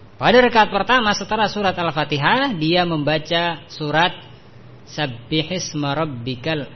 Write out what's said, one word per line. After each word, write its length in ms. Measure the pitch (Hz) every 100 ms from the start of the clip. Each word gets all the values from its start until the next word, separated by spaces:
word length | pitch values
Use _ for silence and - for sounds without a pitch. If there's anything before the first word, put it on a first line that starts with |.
| - -
Pada 220 | 143 240
rakaat 320 | 247 226 208
pertama 480 | 196 190 254 214 202
setelah 320 | 202 220 202
surat 260 | 208 196 180
Al-Fatihah, 800 | 170 156 147 147 151 233 277 180
dia 300 | 156 175 175
membaca 800 | 160 143 156 156 170 170 156 -
surat 460 | - 151 151 180 - - - - - - - -
Sabbihisma 1120 | - 147 117 - 156 - 185 - 151 143 139
rabbikal 720 | 160 123 117 123 160 156 123